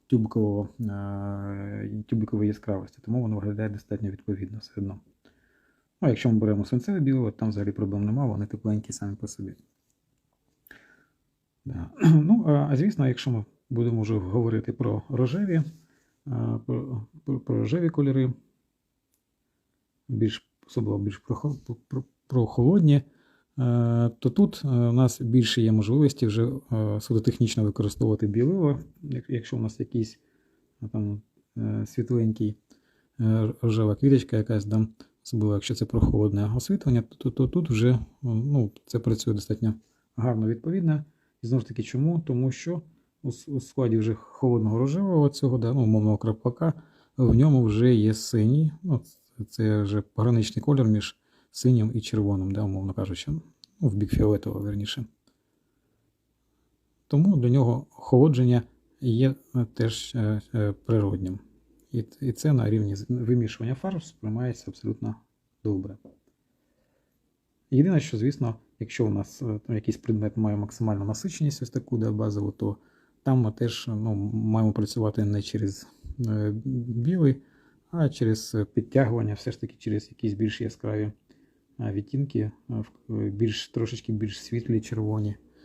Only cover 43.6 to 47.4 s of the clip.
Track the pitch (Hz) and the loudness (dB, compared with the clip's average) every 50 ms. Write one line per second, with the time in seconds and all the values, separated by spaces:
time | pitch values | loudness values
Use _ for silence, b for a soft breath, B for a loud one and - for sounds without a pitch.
43.6 | 131 - - - 131 117 110 113 107 113 110 - - - - - - 127 120 113 | -8 -6 -2 -2 0 2 2 2 2 0 -2 -4 -8 -18 -8 -2 2 2 2 2
44.6 | 107 107 107 113 127 139 147 185 202 196 180 156 147 139 143 - - 135 123 123 | 2 2 2 2 0 0 0 0 0 2 4 4 4 4 2 2 0 0 0 2
45.6 | 113 113 131 139 120 107 110 110 107 107 107 104 - 113 107 - - 123 120 - | 0 0 2 2 4 4 4 4 4 4 2 2 0 -2 -2 -2 -2 -4 -2 0
46.6 | 165 165 160 B B B B B B B B - 127 113 - 113 | 0 -2 -2 B B B B B B B B 2 4 6 6 6